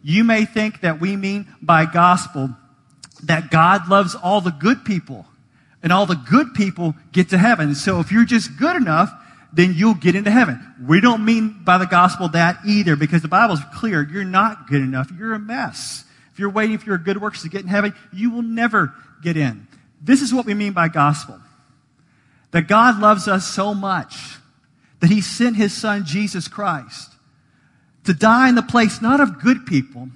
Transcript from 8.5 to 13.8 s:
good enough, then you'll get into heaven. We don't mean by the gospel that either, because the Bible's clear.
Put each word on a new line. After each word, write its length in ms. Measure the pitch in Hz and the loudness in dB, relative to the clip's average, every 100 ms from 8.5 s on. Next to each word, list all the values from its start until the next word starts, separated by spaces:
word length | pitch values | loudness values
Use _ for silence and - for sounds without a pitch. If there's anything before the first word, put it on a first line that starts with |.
| 143 | -4
good 180 | 285 359 | -2 0
enough, 360 | 202 156 202 - - _ _ | 0 2 0 -4 -20 _ _
then 220 | 156 180 165 | 2 2 4
you'll 180 | 220 | 2
get 220 | 185 175 185 | 2 0 0
into 160 | 202 | 2
heaven. 280 | 226 214 123 - - | 2 2 -2 -12 -16
We 160 | 127 185 | 2 4
don't 240 | 247 226 | 4 2
mean 380 | 214 226 214 214 | 0 0 0 -4
by 140 | 170 185 | 2 2
the 80 | 185 | 2
gospel 440 | 175 180 175 175 | 2 2 0 -2
that 280 | 165 170 175 208 | 2 0 0 -2
either, 300 | 208 170 143 | 0 2 0
because 260 | 151 170 | 2 0
the 60 | 160 | 0
Bible's 320 | 185 233 160 - | 2 2 0 -8
clear. 260 | - | -8